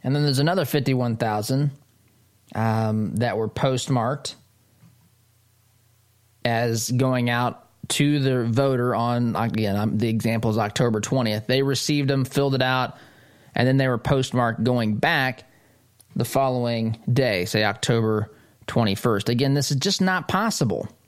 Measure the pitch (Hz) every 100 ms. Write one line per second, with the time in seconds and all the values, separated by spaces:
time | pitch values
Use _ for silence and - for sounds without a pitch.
0 | 127 147 147 131 151 185 143 151 123 131
1 | 120 113 113 104 104 135 147 - _ _
2 | _ _ _ _ _ - 113 110 110 107
3 | 104 101 120 104 110 - 139 127 - 131
4 | 110 123 - - _ _ _ _ - _
5 | _ _ _ _ _ _ _ _ _ _
6 | _ _ _ _ 120 117 120 113 110 123
7 | 131 127 120 120 123 - - _ - -
8 | 147 147 135 127 117 117 139 131 123 110
9 | 120 120 120 95 113 110 104 101 107 107
10 | 113 110 117 113 110 107 104 - 120 107
11 | - 131 113 107 110 127 139 127 - 147
12 | 135 135 131 - 139 135 127 127 123 -
13 | - - - - - - 123 131 131 120
14 | - 139 131 127 117 113 113 123 110 107
15 | 147 160 131 - - _ _ _ _ _
16 | _ - 117 139 135 127 120 117 113 110
17 | - 123 127 98 90 107 107 101 - 117
18 | 110 107 104 - - _ - 131 110 98
19 | 123 101 - 120 139 143 131 139 190 190
20 | 190 185 - 185 202 - 110 65 - -